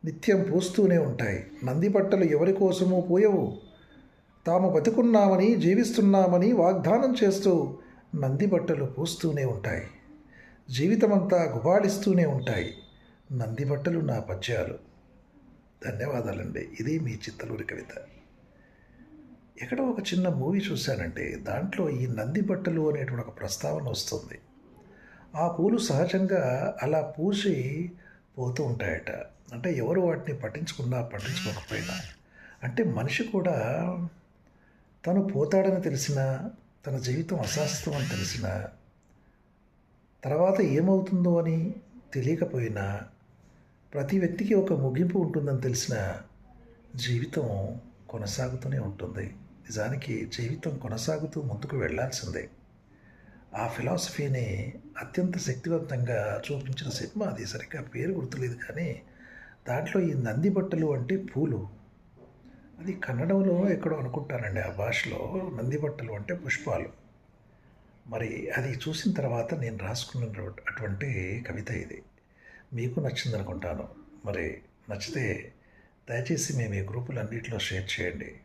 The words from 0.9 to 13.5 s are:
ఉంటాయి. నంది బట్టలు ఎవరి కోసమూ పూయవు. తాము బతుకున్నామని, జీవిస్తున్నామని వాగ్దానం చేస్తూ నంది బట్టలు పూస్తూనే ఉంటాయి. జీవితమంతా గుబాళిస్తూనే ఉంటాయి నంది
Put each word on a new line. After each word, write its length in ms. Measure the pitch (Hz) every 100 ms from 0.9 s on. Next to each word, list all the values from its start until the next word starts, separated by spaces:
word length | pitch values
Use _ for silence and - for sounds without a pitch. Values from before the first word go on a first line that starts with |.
| 175
ఉంటాయి. 480 | 139 117 113 95 - -
నంది 240 | 127 139 196
బట్టలు 360 | 202 196 196
ఎవరి 280 | 175 147 175
కోసమూ 480 | 190 196 175 185 185
పూయవు. 560 | 175 180 214 190 - - - - - - - _ _ _ -
తాము 240 | 175 185
బతుకున్నామని, 840 | 156 185 220 233 220 202 185 202
జీవిస్తున్నామని 960 | 226 165 196 233 - 202 196 185 175 196
వాగ్దానం 640 | 247 175 185 156 220 269 247
చేస్తూ 540 | 208 190 196 175 135 - - - -
నంది 320 | 156 135 135 202
బట్టలు 380 | 180 - 151
పూస్తూనే 600 | 131 - 165 - 165 143
ఉంటాయి. 420 | 131 104 - 90 - - - - - - - - -
జీవితమంతా 720 | 123 160 214 220 202 175 180
గుబాళిస్తూనే 840 | 160 120 117 190 202 - - 180
ఉంటాయి 500 | 156 131 - 98 85 - - - - _ _
నంది 320 | 131 113